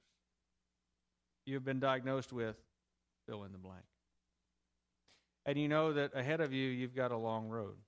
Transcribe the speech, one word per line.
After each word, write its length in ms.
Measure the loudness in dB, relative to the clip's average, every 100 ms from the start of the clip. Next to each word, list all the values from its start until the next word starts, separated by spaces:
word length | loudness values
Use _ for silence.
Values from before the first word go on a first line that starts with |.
| _ _ _ _ _ _ _ _ _ _ _ _ _ _ -6
You 100 | -2
have 100 | 0
been 140 | 2
diagnosed 520 | 4 2 2 0 -2
with 240 | -4 -4 -4 -14 _ _ _ _ _ -10
fill 200 | -10 -10
in 60 |
the 60 | -14
blank." 280 | -14 -16 -20 _ _ _ _ _ _ _ _ _ _ _ _ _ _ _ -2
And 120 | 2
you 100 | 4
know 260 | 4 4
that 200 | 2 0
ahead 260 | 0 0 2
of 140 | 2
you, 160 | 0 0
you've 260 | 0 -2 -2
got 160 | 0
a 60 | 0
long 320 | 0 -2 -2
road. 280 | -4 -6 -8